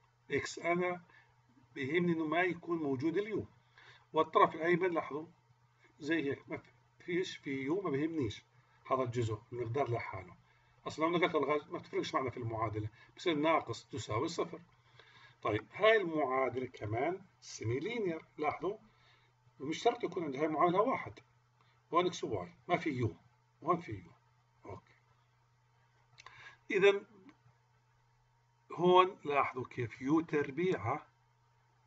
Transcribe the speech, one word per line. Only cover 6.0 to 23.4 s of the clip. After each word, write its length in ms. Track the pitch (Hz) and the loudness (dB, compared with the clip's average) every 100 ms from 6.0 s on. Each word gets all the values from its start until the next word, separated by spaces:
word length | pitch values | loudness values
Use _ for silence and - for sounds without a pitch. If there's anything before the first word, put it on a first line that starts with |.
زي 300 | 143 165 139 | -2 0 0
هيك، 180 | 127 - | -4 -8
ما 140 | 147 - _ _ _ | -12 -12 _ _ _
فيش 380 | - 165 123 - | -4 -2 -2 -6
في 140 | 147 | -6
يو، 300 | 135 135 180 | -4 -2 -2
ما 100 | 185 | 0
بيهمنيش 540 | 135 160 160 113 - - _ _ _ - | -2 -2 -2 -2 -4 -14 _ _ _ -2
هذا 120 | 131 | -2
الجزء، 360 | 123 117 110 107 - | 0 -2 -2 -4 -8
المقدار 380 | 120 113 131 123 | -8 -4 -2 0
لحاله. 440 | 113 - 98 90 - _ _ _ _ - | -2 -4 -10 -12 -20 _ _ _ _ -10
أصلا 180 | - | -2
لو 60 | 160 | 0
نقلت 240 | 175 165 | 2 2
الغاز 360 | 156 135 151 - | 2 2 0 -2
ما 80 | 170 | -10
بتفرقش 360 | - 190 147 | -6 -4 -2
معنا 160 | 156 131 | -2 -2
في 60 | 131 | -4
المعادلة، 520 | 117 113 113 107 104 - - - | -4 -2 -2 -2 -6 -10 -20 -6
بصير 180 | 175 | -2
ناقص 500 | 147 156 156 - 110 | 2 4 2 0 -8
تساوي 440 | - 143 - 107 165 | -10 -10 -4 -4 -2
صفر 320 | 170 180 - - _ _ - - - - _ | -4 -6 -8 -18 _ _ -20 -20 -20 -20 _
طيب، 240 | 123 107 - | -2 -2 -4
هاي 240 | - 214 220 | 2 4 6
المعادلة 680 | 175 156 135 131 131 123 123 | 4 0 0 2 0 -2 -6
كمان 540 | - 107 110 151 190 - _ | -8 -4 -2 -2 -4 -10 _
سيمي 380 | - - 107 127 | -16 -8 -4 -4
لينير، 460 | 175 240 190 160 - - | -4 -4 -4 -4 -10 -6
لاحظوا 380 | 147 - 165 220 - _ _ _ _ _ _ - | -4 -2 -6 -6 -12 _ _ _ _ _ _ -10
مش 220 | 139 160 | -8 0
شرط 220 | 233 - | 0 0
يكون 200 | 175 185 | -2 -4
عند 120 | 156 131 | -4 0
هاي 100 | 160 | 0
المعادلة 340 | 151 175 180 | 4 4 4
واحد، 320 | 233 - - - - _ _ _ _ _ _ | 2 0 -4 -14 -20 _ _ _ _ _ _
هون 120 | 160 180 | 2 2
إكس 180 | - | 0
وواي، 300 | 156 104 87 - - | -4 -4 -6 -10 -2
ما 80 | 175 | 0
في 140 | 165 | 0
يو، 260 | 127 117 - _ _ | 0 -2 -4 _ _